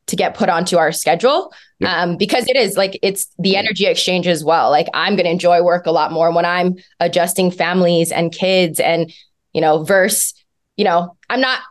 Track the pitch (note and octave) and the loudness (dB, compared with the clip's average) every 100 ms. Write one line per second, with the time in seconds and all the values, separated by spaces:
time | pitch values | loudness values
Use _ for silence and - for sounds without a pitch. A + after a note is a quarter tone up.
0 | - F#3 F3+ - F#3+ E3+ F3+ F3 D#3 E3 | -8 -4 -4 -2 0 0 0 2 0 0
1 | - E3+ A#3 D#4 F#4+ - _ - F3 E3+ | -2 0 2 0 -4 -16 _ -6 -4 -2
2 | F3 F3 G3+ B3+ - C4 G3 G3 F#3+ F#3+ | -2 -2 -2 -2 0 0 0 0 -2 -2
3 | G3 G3 - - F#3+ F#3+ A3 F3+ F#3+ - | -4 -4 -10 -4 -2 0 -2 -2 0 0
4 | - F3+ F3 D#3+ D3+ E3 A#2 D3 E3+ D3 | 0 -2 0 -2 0 2 4 2 0 -2
5 | F3+ G3 F3+ F3 F3 F3 F3 F3 E3+ E3 | -2 0 0 0 2 4 4 2 0 0
6 | D3+ D#3+ E3 E3+ F3 F3+ F3+ F3+ _ - | 0 0 0 2 0 0 0 -2 _ -4
7 | F3 F3 E3+ - F#3 F3+ E3+ F#3 F3 E3 | -2 0 -2 0 -2 0 -2 2 2 2
8 | E3+ - E3+ - F#3 F#3 F3 D#3 - E3+ | 0 -2 -4 -2 0 2 0 0 0 0
9 | E3 - _ _ _ D#3 D#3 D#3+ D#3 G3 | -2 -8 _ _ _ -2 2 0 2 2
10 | F#3 - - - _ _ _ - G3+ E3+ | 2 0 -6 -8 _ _ _ -2 0 0
11 | F3+ - - B3+ C4 B3 - | -2 -12 -6 -2 -2 -2 -4